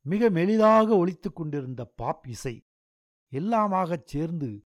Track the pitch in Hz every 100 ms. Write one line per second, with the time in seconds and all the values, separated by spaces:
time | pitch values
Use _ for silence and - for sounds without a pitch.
0 | 131 202 233 170 185 220 214 220 220 208
1 | 170 170 196 - 151 147 127 120 117 -
2 | 123 151 127 113 135 113 _ _ _ _
3 | _ _ _ 131 196 226 208 190 175 170
4 | - 143 165 170 131 104 _